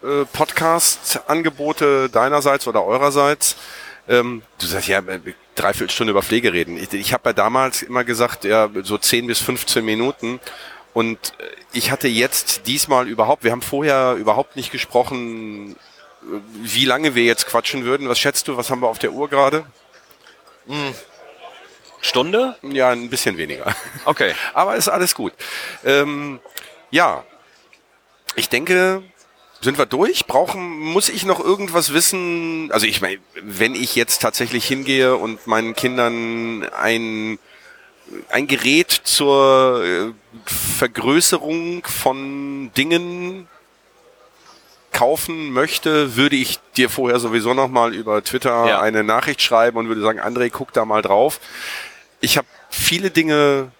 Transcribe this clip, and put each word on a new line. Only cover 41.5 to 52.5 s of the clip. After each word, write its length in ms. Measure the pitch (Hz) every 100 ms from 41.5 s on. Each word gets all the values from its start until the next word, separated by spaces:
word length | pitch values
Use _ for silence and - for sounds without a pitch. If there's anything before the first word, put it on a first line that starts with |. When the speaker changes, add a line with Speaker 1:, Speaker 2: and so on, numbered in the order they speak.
| 165 170 175
Speaker 1:
von 880 | - - 143 131 135 139 139 139 131 135
Dingen 720 | 143 170 175 175 180 190 175 - _ _ _ _ _ _ _ _ - - _ _ _
kaufen 600 | - 123 160 - 160 151
möchte, 640 | 135 160 - 160 156 143 117
würde 200 | 147 143
ich 240 | 123 - _ -
dir 140 | 123
vorher 280 | - 123 120
sowieso 360 | 117 117 110 127
noch 140 | 135
mal 240 | 127 117
über 300 | 101 110 107
Twitter 440 | - 127 131 120 117
Speaker 2:
Ja. 140 | 104
Speaker 1:
eine 220 | 107 110
Nachricht 380 | 107 113 131 143
schreiben 360 | - 117 120 117
und 100 | 113
würde 140 | 110
sagen, 200 | 107 110
„André, 300 | - 120 120
guck 220 | - 135
da 120 | - 110
mal 160 | 107
drauf.“ 380 | 98 98 135 - - - - - - - _ _
Ich 160 | - 147
hab 120 | -